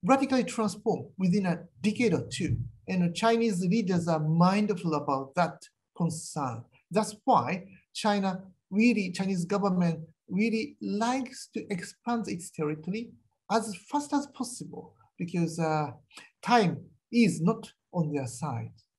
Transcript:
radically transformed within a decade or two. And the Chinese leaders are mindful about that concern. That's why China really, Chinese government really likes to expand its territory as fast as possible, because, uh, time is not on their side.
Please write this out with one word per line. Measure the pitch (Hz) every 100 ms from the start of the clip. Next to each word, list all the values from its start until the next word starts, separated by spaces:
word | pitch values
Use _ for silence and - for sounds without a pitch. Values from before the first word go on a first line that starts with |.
radically | 180 269 269 262
transformed | - - 214 214 226 196 - -
within | 185 202 190
a | 165 - _
decade | 208 208 240
or | 156 117
two. | - 185 - - - -
And | 185
the | 175
Chinese | 170 226 233 233 185
leaders | 185 220 185 185 165
are | 160
mindful | 156 165 180 202 208 208 170 151
about | 147 135 135 -
that | 165 - - _ _ -
concern. | 170 160 - - 131 117 - _ _
That's | 180 208 - -
why | 214 120 180 - - _
China | - 220 208 190 185 - _ _
really, | 190 233 214 185
Chinese | 175 190 190 170
government | 196 196 180 170 160 160 _ _
really | 180 226 220 220 -
likes | 202 202 226 262 254 - -
to | 233 -
expand | 190 - - - 240 190
its | 175 -
territory | - 151 156 156 208 233 - _ _ _
as | 220 220 190
fast | - 294 285
as | 285 285
possible, | - 254 - - - - _ _ _
because, | 175 175 165 160
uh, | 160 156 147 - _ - - _
time | - 240 185 131 - _ _
is | 233 220 156
not | 165 - - _ _
on | 180 156
their | 147 131
side. | - 156 117 113 - _